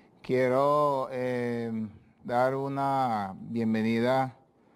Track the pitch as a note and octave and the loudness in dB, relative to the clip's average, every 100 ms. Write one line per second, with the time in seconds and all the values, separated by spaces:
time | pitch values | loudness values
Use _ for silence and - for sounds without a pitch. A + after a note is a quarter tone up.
0 | - _ - B2+ B2+ C3 C#3+ D3 D3 C3+ | -20 _ -2 2 4 4 4 4 2 0
1 | B2+ B2+ B2+ B2 A#2+ A#2 A#2 A2+ G#2 - | -4 -4 -4 -2 -4 -4 -4 -6 -8 -12
2 | _ _ - B2 C3 C3+ C#3 C#3 C3+ C3+ | _ _ -4 2 2 0 -4 -2 0 0
3 | B2+ G#2+ G2 G2 A2+ A2+ A2+ A2 A2 A2+ | 0 -2 -4 -8 -6 -2 0 2 2 2
4 | B2 C3+ C3 - _ _ _ | 2 2 0 -6 _ _ _